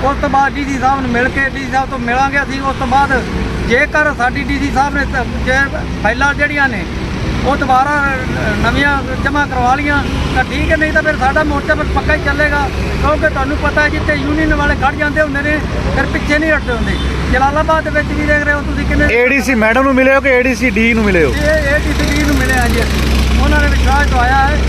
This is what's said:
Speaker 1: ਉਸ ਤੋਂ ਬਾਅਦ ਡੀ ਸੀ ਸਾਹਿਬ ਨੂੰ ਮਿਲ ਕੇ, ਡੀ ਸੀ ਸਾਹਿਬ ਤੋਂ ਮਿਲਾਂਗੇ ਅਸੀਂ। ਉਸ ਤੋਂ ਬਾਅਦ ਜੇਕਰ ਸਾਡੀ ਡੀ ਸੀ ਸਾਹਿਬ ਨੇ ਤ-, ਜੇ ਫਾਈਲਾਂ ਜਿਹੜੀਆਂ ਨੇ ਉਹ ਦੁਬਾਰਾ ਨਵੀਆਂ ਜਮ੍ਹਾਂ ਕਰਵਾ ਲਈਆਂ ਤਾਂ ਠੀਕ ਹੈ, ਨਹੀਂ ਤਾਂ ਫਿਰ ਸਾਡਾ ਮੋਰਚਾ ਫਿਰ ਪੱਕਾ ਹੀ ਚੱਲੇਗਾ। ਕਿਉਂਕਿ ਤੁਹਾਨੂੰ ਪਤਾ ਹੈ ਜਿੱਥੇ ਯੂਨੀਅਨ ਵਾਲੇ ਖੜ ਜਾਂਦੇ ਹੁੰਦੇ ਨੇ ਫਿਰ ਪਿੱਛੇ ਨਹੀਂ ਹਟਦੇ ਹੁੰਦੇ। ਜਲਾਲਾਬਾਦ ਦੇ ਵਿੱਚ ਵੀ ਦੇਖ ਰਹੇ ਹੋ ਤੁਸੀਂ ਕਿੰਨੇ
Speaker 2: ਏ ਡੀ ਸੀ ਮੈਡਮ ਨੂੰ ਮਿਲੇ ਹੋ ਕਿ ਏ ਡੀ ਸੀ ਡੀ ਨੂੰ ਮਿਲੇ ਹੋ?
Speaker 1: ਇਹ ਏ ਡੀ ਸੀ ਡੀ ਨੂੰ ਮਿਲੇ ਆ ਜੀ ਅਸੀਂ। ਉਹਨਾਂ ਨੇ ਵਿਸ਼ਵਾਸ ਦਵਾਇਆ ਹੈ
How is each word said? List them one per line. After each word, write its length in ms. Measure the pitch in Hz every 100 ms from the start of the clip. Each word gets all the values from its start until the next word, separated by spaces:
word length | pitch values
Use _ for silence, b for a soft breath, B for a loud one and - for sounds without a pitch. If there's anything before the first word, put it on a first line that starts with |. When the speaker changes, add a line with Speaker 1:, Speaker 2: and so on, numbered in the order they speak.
Speaker 1:
ਉਸ 140 | 254 269
ਤੋਂ 80 | 285
ਬਾਅਦ 240 | 269 269
ਡੀ 100 | 277 285
ਸੀ 120 | 269
ਸਾਹਿਬ 220 | 254 277
ਨੂੰ 80 | 254
ਮਿਲ 160 | 233 254
ਕੇ, 200 | 277 269
ਡੀ 100 | 262
ਸੀ 120 | 262
ਸਾਹਿਬ 180 | 254 269
ਤੋਂ 100 | 262
ਮਿਲਾਂਗੇ 420 | 240 247 277 277
ਅਸੀਂ। 200 | 262 269
ਉਸ 140 | 269 -
ਤੋਂ 80 | 262
ਬਾਅਦ 340 | 269 277 262 208 - - - -
ਜੇਕਰ 440 | 233 294 311 302 277
ਸਾਡੀ 260 | 240 254
ਡੀ 140 | 254 285
ਸੀ 120 | 285
ਸਾਹਿਬ 220 | 240 277 277
ਨੇ 100 | 269
ਤ-, 200 | 277 233 233 247
ਜੇ 120 | 262 277 269 - -
ਫਾਈਲਾਂ 300 | 202 240 277
ਜਿਹੜੀਆਂ 340 | 277 294 294 269
ਨੇ 140 | 214 156 - - - - - 240
ਉਹ 100 | 277
ਦੁਬਾਰਾ 340 | 269 254 269 294 285 269 - - 214 208
ਨਵੀਆਂ 300 | 220 254 285 285 240 -
ਜਮ੍ਹਾਂ 220 | 277 294 285
ਕਰਵਾ 260 | 262 247 269
ਲਈਆਂ 280 | 294 285 262 269 - 254
ਤਾਂ 80 |
ਠੀਕ 280 | 247 254 311
ਹੈ, 60 | 320
ਨਹੀਂ 160 | 311
ਤਾਂ 80 | 311
ਫਿਰ 140 | 311 302
ਸਾਡਾ 260 | 254 285
ਮੋਰਚਾ 320 | 302 277 - 302
ਫਿਰ 100 | 302 -
ਪੱਕਾ 200 | - 202
ਹੀ 80 | 285
ਚੱਲੇਗਾ। 360 | 285 302 285 277 - - -
ਕਿਉਂਕਿ 280 | 269 302 311
ਤੁਹਾਨੂੰ 280 | - - 294
ਪਤਾ 240 | 294 294
ਹੈ 80 | 302
ਜਿੱਥੇ 260 | 311 - 294
ਯੂਨੀਅਨ 380 | 277 302 311
ਵਾਲੇ 220 | 302 285 285
ਖੜ 120 | 269 285
ਜਾਂਦੇ 260 | 294 285
ਹੁੰਦੇ 200 | 302 285
ਨੇ 160 | 294 302 - - - 269
ਫਿਰ 100 | 277
ਪਿੱਛੇ 240 | - - 294
ਨਹੀਂ 140 | 320
ਹਟਦੇ 220 | 196 -
ਹੁੰਦੇ। 220 | 233 202 - - - -
ਜਲਾਲਾਬਾਦ 500 | 254 269 294 311 320
ਦੇ 60 | 311
ਵਿੱਚ 180 | 294 294
ਵੀ 180 | 294 294
ਦੇਖ 180 | 294
ਰਹੇ 100 | 294
ਹੋ 80 | 294
ਤੁਸੀਂ 240 | 294 277 269
ਕਿੰਨੇ 280 | 285 294
Speaker 2:
ਏ 140 | 226 247
ਡੀ 120 | 269
ਸੀ 140 | 220 247
ਮੈਡਮ 280 | 220 240
ਨੂੰ 100 | 269 262
ਮਿਲੇ 200 | 262 269
ਹੋ 60 |
ਕਿ 80 | 269
ਏ 120 | 247
ਡੀ 120 | 247 226
ਸੀ 140 | 254
ਡੀ 240 | 208 226
ਨੂੰ 100 | 226
ਮਿਲੇ 200 | 208 180 147
ਹੋ? 40 |
Speaker 1:
ਇਹ 440 | - 294 311 285 285
ਏ 40 |
ਡੀ 140 | -
ਸੀ 220 | 285 285 285
ਡੀ 80 |
ਨੂੰ 120 | 294 277
ਮਿਲੇ 220 | - 254
ਆ 80 | 240
ਜੀ 140 | 220
ਅਸੀਂ। 600 | 226 - - - - -
ਉਹਨਾਂ 160 | 285 294
ਨੇ 60 | 285
ਵਿਸ਼ਵਾਸ 400 | - - 277 285
ਦਵਾਇਆ 380 | 247 240 269 269
ਹੈ 100 | 302